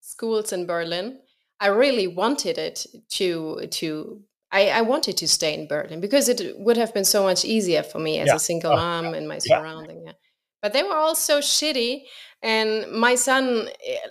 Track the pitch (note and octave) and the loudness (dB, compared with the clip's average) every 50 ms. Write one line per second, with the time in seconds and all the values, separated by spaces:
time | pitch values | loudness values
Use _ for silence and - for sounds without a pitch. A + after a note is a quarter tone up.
0 | - - - - - A3+ A3+ G#3+ G#3+ G#3+ G3+ F3+ F3 F3 F3 E3+ E3+ E3 E3 F3 | -20 -18 -12 -6 -4 0 0 0 0 -2 -4 -4 -4 -2 -2 -2 -2 -2 -4 -4
1 | F#3 A#3 C4+ C4 _ _ _ _ _ _ _ - G#3 G3+ G3 G#3+ C4 C#4+ C4 A#3 | -4 -6 -8 -12 _ _ _ _ _ _ _ 0 2 4 6 6 6 6 4 2
2 | F#3+ F3+ E3 F3 G3 A#3 D4 C#4+ - F#3+ D#3+ - D#3 E3 - - - - - - | 0 0 0 0 0 0 0 0 0 -2 -2 -2 -4 -6 -6 -8 -12 -12 -14 -20
3 | - - - - G3 F3+ E3+ E3 D#3+ D#3 D#3+ - - E3+ - - - D#3+ D#3 D#3 | -12 -8 -4 0 0 0 0 -2 -4 -6 -8 -8 -8 -8 -6 -4 -4 -4 -4 -6
4 | - - - G#3+ - _ _ _ _ - - G3 G3+ G3+ - A3+ A#3 A3 B3+ D#4 | -8 -10 -14 -18 -20 _ _ _ _ 0 2 4 4 4 4 2 2 2 2 0
5 | E4 - F3+ - F3 D3+ - - - D#3 D3+ D#3 D#3 D3+ D3 D3+ - - D#3+ E3 | 0 -2 -2 -2 0 0 0 2 2 0 -2 -2 -4 -4 -4 -4 -4 -4 -8 -6
6 | F3 G3+ - C#4 C4 - B3 - G3 D#3 - - G3 G#3+ A#3 A3+ A#3 A3 A3+ G#3 | -4 2 2 4 4 4 2 0 -2 -8 -8 -4 2 2 4 4 2 0 0 0
7 | G3 F#3+ - G#3 G3 F#3+ F#3 F3+ - - A3+ A3 G3+ F3+ E3+ D3+ - - - - | 2 2 4 4 4 4 4 2 2 2 2 2 2 2 2 0 0 -2 -6 -6
8 | D#3+ D#3+ D#3 D#3 D#3 D3 C3 D#3 - - E3+ E3 E3 E3 D3 D3+ E3 E3+ E3+ E3 | -4 -2 -2 0 0 0 0 0 0 -2 -2 -2 0 0 0 2 0 0 -2 -4
9 | E3 E3 E3 D#3+ D#3 D#3 D#3 D#3 - - D#3 - D#3 D#3+ D#3+ D#3+ D#3 D#3 - E3 | -4 -6 -6 -8 -8 -10 -10 -6 0 2 2 2 2 -4 -12 -14 -14 -16 -18 -18
10 | E3 D#3+ - _ _ _ _ _ _ _ _ _ - G#3 G#3 C4 E4+ G4+ F#4 D#4 | -18 -20 -20 _ _ _ _ _ _ _ _ _ -6 -2 0 0 0 0 0 0
11 | D#4 D#4+ E4 D#4 - - D4+ C#4+ C#4+ - - - D4+ D4+ D4+ C4 A#3 A#3+ B3+ C#4+ | 0 0 0 0 0 2 2 2 2 0 0 0 0 0 0 0 0 -2 -2 -6
12 | - - - - - - - _ - A3+ A3 A3 A3 A3 G#3+ A3 - - - A3 | -8 -16 -20 -20 -20 -20 -18 _ -2 0 2 2 2 2 0 -2 -4 -4 -2 2
13 | A#3 A#3+ B3 B3 - - C4 C4 C4 B3+ B3 A3+ G#3 - - - - - B2+ A2 | 2 4 4 2 2 2 2 2 4 2 0 0 -2 -4 -8 -12 -8 -6 -6 -6
14 | - A2+ | -6 -10